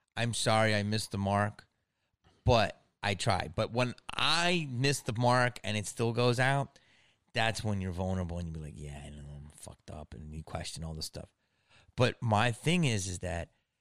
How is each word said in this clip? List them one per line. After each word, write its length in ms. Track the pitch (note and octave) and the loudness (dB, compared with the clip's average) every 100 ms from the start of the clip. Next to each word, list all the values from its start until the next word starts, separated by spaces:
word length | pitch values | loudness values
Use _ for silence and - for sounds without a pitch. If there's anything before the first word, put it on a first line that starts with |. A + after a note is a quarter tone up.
| _ - | _ -4
I'm 160 | A#2 | -2
sorry 400 | G#2+ A#2+ A2 A2 | 0 2 4 6
I 100 | G#2 | 4
missed 260 | G#2 G#2+ - | 0 -2 -2
the 80 | G2 | -2
mark, 480 | G2 G2+ G#2 - - _ _ _ _ _ _ _ | 2 2 2 -2 -18 _ _ _ _ _ _ _
but 360 | - A#2 F2+ - _ _ | 4 4 4 -2 _ _
I 120 | G#2 | -2
tried. 400 | G2 A#2 F2+ - - | 0 0 0 -2 -4
But 160 | G#2 | -2
when 220 | A#2 B2 - - | 0 -2 -4 -10
I 540 | - C3+ E3 F3 F3+ D3 | -2 2 2 2 2 0
miss 300 | A#2+ C#3 C#3+ | 0 2 0
the 140 | - | -2
mark 440 | A2 A#2+ B2+ B2 - | 2 4 6 4 0
and 120 | G2+ G#2+ | -4 -2
it 100 | F#2 | -4
still 240 | - A#2 | -2 0
goes 260 | A2+ B2 A#2+ | 2 2 4
out, 400 | C3 C#3 - - _ _ _ _ _ | 2 2 -2 -10 _ _ _ _ _
that's 320 | A#2 A2+ A2 | 0 0 0
when 160 | G#2+ G2 | -2 -2
you're 100 | F#2 | -2
vulnerable 460 | F2 F#2 F#2+ E2+ F2 | -2 -2 -2 -2 -4
and 80 | E2+ | -6
you 60 | |
be 80 | D#2+ | -8
like, 140 | D2+ - | -10 -12
"Yeah, 240 | D2 C#2+ | -12 -12
I 40 | D2 | -14
know 80 | D2 C#2+ D2 | -14 -14 -16
I'm 140 | D2 - | -16 -18
fucked 320 | - - - | -20 -18 -14
up," 240 | D#2 D2+ | -14 -12
and 180 | - D2+ | -14 -10
you 80 | D#2 | -12
question 400 | - F2 - C#2+ | -8 -8 -8 -8
all 100 | D#2+ | -8
this 120 | D#2 - | -8 -10
stuff. 220 | - - _ _ _ _ - _ - | -12 -16 _ _ _ _ -20 _ 2
But 240 | A#2+ - | 2 2
my 300 | A2+ G#2 A#2+ | 0 2 2
thing 320 | A2+ D3+ F3+ | 0 0 2
is, 220 | D3 G#2+ F#2+ | 2 0 -2
is 120 | F#2 | -6
that 300 | F2 E2+ D#2+ _ _ _ | -6 -6 -8 _ _ _